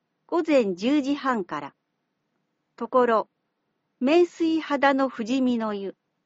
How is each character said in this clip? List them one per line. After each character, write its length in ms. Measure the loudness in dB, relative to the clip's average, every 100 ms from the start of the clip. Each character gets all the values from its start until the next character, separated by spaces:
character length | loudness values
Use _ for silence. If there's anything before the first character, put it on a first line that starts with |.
| _ _ _
午 160 | -4 2
前 280 | 2 2
十 260 | -2 0 0
時 140 | 0
半 300 | -2 -2 -4
か 160 | -4 -10
ら。 140 | -12 -18 _ _ _ _ _ _ _ _ _ -12
と 120 | -2
こ 180 | 2 4
ろ、 220 | 2 0 _ _ _ _ _ _ _
名 260 | 2 4 4
水 340 | 0 -2 -2
肌 320 | -2 0 2
の 180 | 2 0
富 160 | -4 -4
士 140 | 0
見 160 | 0 0
の 160 | -4
湯。 220 | -6 -8 -12 _ _